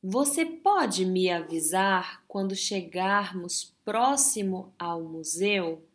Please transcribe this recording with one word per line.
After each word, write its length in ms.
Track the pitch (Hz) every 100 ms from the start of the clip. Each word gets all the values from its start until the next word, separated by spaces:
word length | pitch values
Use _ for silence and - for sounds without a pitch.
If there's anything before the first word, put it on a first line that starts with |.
Você 420 | 190 220 285 - 330
pode 600 | - 392 403 254 190 185
me 240 | 185 185
avisar 920 | 175 160 165 156 190 196 185 180 - _
quando 260 | 202 196
chegarmos 1200 | 190 - 202 170 180 190 202 196 185 175 - - _ -
próximo 880 | 214 254 277 - 226 196 185 185 _
ao 260 | 170 170
museu? 840 | 165 160 160 170 196 202 170 160 -